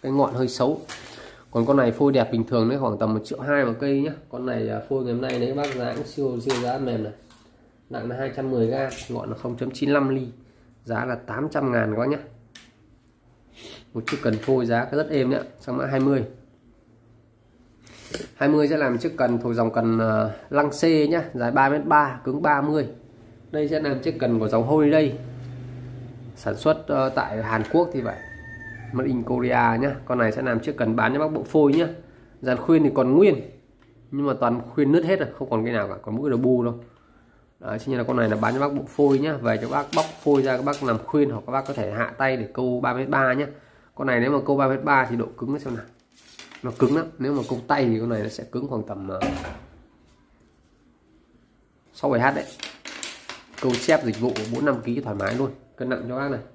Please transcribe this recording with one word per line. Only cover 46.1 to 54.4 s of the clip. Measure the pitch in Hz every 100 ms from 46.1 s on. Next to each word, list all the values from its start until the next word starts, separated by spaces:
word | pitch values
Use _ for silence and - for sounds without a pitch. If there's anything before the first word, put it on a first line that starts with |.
| _ - - - -
Nó | 123 117
cứng | 127 151
lắm, | 160 -
nếu | 131
mà | 143 113
câu | 117 -
tay | 143 127
thì | 110
con | 117
này | 113
nó | 107
sẽ | - 117
cứng | 123 139
khoảng | 120
tầm, | 101 98 95
ờ, | 92 143 - - - - - _ _ _ _ _ _ _ _ _ _ _ _ _ _ _ _ _ _ _ _ _
sáu | - 143
bảy | 120
H | 127 -
đấy. | - - - - - - - - - - - -
Câu | 131
chép | 120 - 156
dịch | 120 107
vụ | 123 -